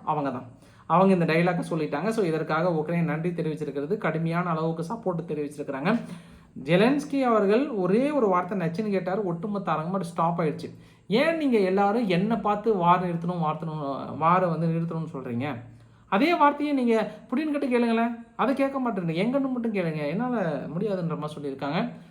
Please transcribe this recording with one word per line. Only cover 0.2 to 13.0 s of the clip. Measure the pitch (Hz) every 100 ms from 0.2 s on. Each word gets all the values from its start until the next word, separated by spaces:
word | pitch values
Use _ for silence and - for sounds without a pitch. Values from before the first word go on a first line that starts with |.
| 139
தான். | 123 - - - - -
அவங்க | 170 190
இந்த | 180 160
டயலாக்கை | 160 175 170 -
சொல்லிட்டாங்க. | 165 151 143 196
So, | 226 180
இதற்காக | 156 151 156 180
உக்ரைன் | 160 156 170
நன்றி | 156 151 170
தெரிவிச்சிருக்கிறது, | 170 165 151 143 139 147 214
கடுமையான | 170 160 165 165 170
அளவுக்கு | 160 160 165 165
சப்போர்ட் | 233 185 175 -
தெரிவிச்சிருக்கிறாங்க. | 151 147 147 139 131 165 233 - - - - - -
ஜெலன்ஸ்கி | 143 180 233 294 - 277
அவர்கள் | 247 220 196 226 294
ஒரே | 214 180 208 285
ஒரு | 285 214
வார்த்தை | 185 190 196
நச்சுன்னு | 165 165 214
கேட்டார், | 190 175 208
ஒட்டுமொத்த | 190 170 214 202 185
அரங்கமாட்டு | 156 165 196
ஸ்டாப் | 170 - 170 170
ஆயிடுச்சு. | 160 - - - - - -
"ஏன் | 214 320 330
நீங்க | 285 226
எல்லாரும் | 185 190 202 226 214
என்னை | 175 214 233
பார்த்து | 208 208 226 202
வார் | 170 180